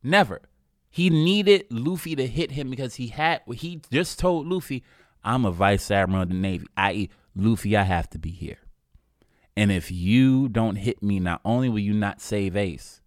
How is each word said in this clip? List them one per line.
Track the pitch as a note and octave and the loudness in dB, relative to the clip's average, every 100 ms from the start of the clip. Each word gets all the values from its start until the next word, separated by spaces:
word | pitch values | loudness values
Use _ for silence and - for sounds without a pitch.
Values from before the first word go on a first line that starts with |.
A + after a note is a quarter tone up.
Never. | B2+ G3 D3+ E2+ _ _ _ _ _ | 4 2 2 -2 _ _ _ _ _
He | - F3+ | 0 2
needed | D#3+ D#3+ G#3 G3 G3 - | 4 4 4 6 6 4
Luffy | A2+ C3+ F3+ E3+ D3+ | -4 -4 -4 -6 -4
to | B2+ | -4
hit | A#2+ E3+ | -4 -6
him | C3+ C3+ | -6 -8
because | B2+ C3 - | -6 -8 -8
he | B2 | -10
had, | G#2 D#3+ D#3+ - | -2 -2 -2 -6
he | A#2 E3+ E3+ - | -10 -10 -12 -4
just | C3 F3+ - | -2 -2 -2
told | F3+ E3+ D3+ | 0 0 -2
Luffy, | F#3 - C3 _ _ _ _ | -4 -4 -10 _ _ _ _
"I'm | - B2+ A2+ | -2 0 0
a | |
vice | F2 G2 G2+ - | 2 2 2 2
admiral | G2+ F#2 F#2+ | 0 2 0
of | F2+ | 0
the | |
Navy, | F#2 F#2+ F2+ - - | -2 -2 -4 -8 0
i | G2 | 0
e, | F#2+ G2 _ _ | 0 -6 _ _
Luffy, | - G#2 A2 G#2 | -2 0 0 2
I | G#2 | 2
have | F#2+ F2+ D#2+ | 2 0 -2
to | E2 | -8
be | D#2+ | -10
here. | F2 - - - - _ _ _ _ _ _ _ - | -10 -12 -14 -20 -20 _ _ _ _ _ _ _ 0
And | G#2 | 2
if | F#2 - | 0 -2
you | F2+ F2 A#2+ C3 C3 C3+ | -4 2 4 6 4 2
don't | A2 A2+ G2+ | 0 -2 -2
hit | G2 - | -4 -4
me, | G2+ G2 | -2 0
not | F2+ E2+ | -2 -4
only | - A#2+ C3 | -2 0 0
will | G#2+ | 0
you | G2+ | 0
not | G#2+ G2+ G2+ | 0 -2 -4
save | - G#2 G2 F#2 | -6 -2 -2 -2
Ace | G2 C2+ - - | -4 -6 -16 -20